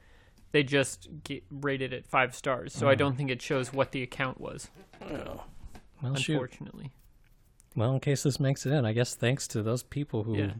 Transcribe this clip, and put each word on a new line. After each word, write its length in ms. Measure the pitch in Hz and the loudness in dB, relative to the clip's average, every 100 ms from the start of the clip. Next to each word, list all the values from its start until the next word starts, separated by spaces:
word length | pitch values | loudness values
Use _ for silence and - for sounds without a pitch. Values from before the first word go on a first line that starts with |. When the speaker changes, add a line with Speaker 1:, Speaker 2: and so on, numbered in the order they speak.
| - - - - - | -18 -20 -20 -20 0
Speaker 1:
They 100 | 151 | 2
just 460 | 135 143 131 - - 151 - | 4 4 2 -2 -14 -14 -10
g-, 180 | 139 - | -10 -10
rated 400 | 139 139 135 131 | -4 -2 -2 -2
it 140 | 127 - | -6 2
five 260 | 135 127 - | 4 4 2
stars, 380 | 139 127 - | -2 -2 -4
so 140 | - 143 | 2 6
I 80 | 131 | 6
Speaker 2:
Mm. 40 | |
Speaker 1:
don't 180 | 143 131 | 4 2
think 120 | 135 | -2
it 120 | 123 | -2
shows 320 | - 139 123 | 0 0 2
what 180 | 135 123 | 2 0
the 100 | 139 | -2
account 380 | 123 - 131 - | -6 -4 -4 -4
was. 300 | - - - - - - | -10 -10 -14 -20 -20 -16
Speaker 2:
Oh. 400 | - 147 - - - - - - - - | -10 -8 -8 -12 -14 -16 -16 -16 -20 -8
Well, 140 | 131 139 | -4 -2
shoot. 180 | 151 | 0
Speaker 1:
Unfortunately. 580 | 147 127 - - - 131 - - - - - - - - 123 | 0 -2 -8 -16 -14 -16 -16 -20 -20 -20 -20 -20 -20 -8 0
Speaker 2:
Well, 180 | 113 | 0
in 60 | 135 | 2
case 240 | 143 139 | 0 2
this 160 | 147 127 | 2 2
makes 260 | 139 135 131 | 0 0 0
it 60 | |
in, 140 | 147 110 | 2 2
I 80 | |
guess 200 | 113 123 | 2 0
thanks 320 | - 117 135 - | 0 0 0 -2
to 120 | 117 | -2
those 220 | 107 123 | 0 -2
people 400 | - 139 143 113 | -2 -6 -2 -2
who, 140 | 110 104 | 0 0
Speaker 1:
Yeah. 160 | 101 | 0